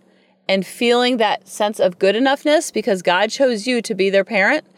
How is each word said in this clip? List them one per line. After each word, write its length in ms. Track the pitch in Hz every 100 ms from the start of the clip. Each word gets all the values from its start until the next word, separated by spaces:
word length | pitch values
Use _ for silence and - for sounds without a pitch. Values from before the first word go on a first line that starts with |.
| _ _ _ _ -
and 160 | 196
feeling 540 | 180 - 240 240 247 247
that 280 | 208 - -
sense 320 | - 208 -
of 200 | 185 -
good 160 | 190
enoughness 580 | 208 269 277 302 311 -
because 300 | - 214 190
God 260 | 175 180 220
chose 380 | - 269 220 226
you 160 | 240
to 120 | 208
be 140 | 196 196
their 160 | 196
parent, 400 | - 214 208 311 -